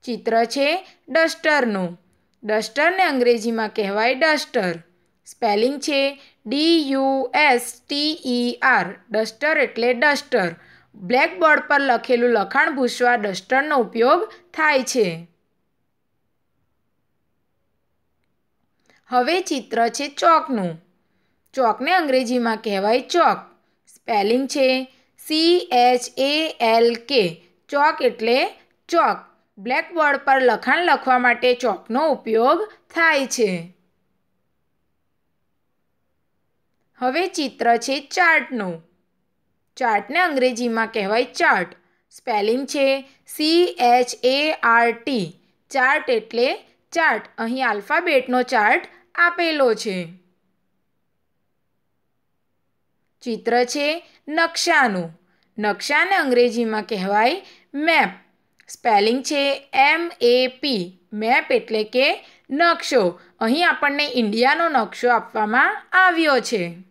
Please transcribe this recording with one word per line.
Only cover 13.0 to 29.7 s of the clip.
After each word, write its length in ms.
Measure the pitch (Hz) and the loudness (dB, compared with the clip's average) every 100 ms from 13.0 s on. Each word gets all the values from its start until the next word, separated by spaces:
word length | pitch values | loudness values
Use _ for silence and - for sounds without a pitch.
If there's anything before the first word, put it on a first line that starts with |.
| 247 | 0
ડસ્ટરનો 600 | 240 208 185 - 254 302 294 | 2 -2 -8 -2 -2 0 0
ઉપયોગ 560 | 208 226 233 339 440 - _ | -2 0 2 2 0 -10 _
થાય 280 | - 311 285 | -4 0 0
છે. 440 | 254 254 196 165 170 _ _ _ _ _ _ _ _ _ _ _ _ _ _ _ _ _ _ _ _ _ _ _ _ _ _ _ _ _ _ _ _ _ _ _ _ _ _ | 0 0 -2 -2 -14 _ _ _ _ _ _ _ _ _ _ _ _ _ _ _ _ _ _ _ _ _ _ _ _ _ _ _ _ _ _ _ _ _ _ _ _ _ _
હવે 340 | 247 247 349 | 0 2 0
ચિત્ર 480 | 370 285 214 226 233 | -2 -6 -6 -2 -2
છે 200 | 233 285 | -2 -8
ચોકનું. 720 | 285 339 320 277 247 180 165 _ _ _ _ _ _ _ | -2 4 4 2 -4 -4 -8 _ _ _ _ _ _ _
ચોકને 380 | - 247 208 277 | -2 0 0 0
અંગ્રેજીમાં 640 | 370 311 262 247 247 233 220 | 0 2 0 0 -2 -2 -4
કહેવાય 440 | 220 196 202 247 | -4 -2 0 0
ચોક. 380 | 254 349 302 202 - _ _ _ _ | 0 2 2 0 -6 _ _ _ _
સ્પેલિંગ 540 | _ - 220 202 240 269 | _ -4 -2 2 0 -2
છે 440 | 302 262 262 262 _ _ _ - | 0 2 0 -4 _ _ _ -6
સી 420 | 311 330 349 349 | 0 2 2 2
એચ 400 | 247 247 254 247 - | 4 4 4 -2 -2
એ 380 | 269 302 320 - | -2 0 -4 -2
એલ 340 | 233 226 233 | 2 4 2
કે. 480 | 233 - 277 180 160 _ _ _ | 0 -2 0 0 -4 _ _ _
ચોક 340 | 285 294 311 | 0 0 2
એટલે 480 | 262 - 220 247 359 - _ _ _ | -2 -2 -2 0 -2 -6 _ _ _
ચોક. 280 | 339 285 196 - _ _ - | 0 0 -2 -10 _ _ -14
બ્લેકબોર્ડ 600 | 196 | -6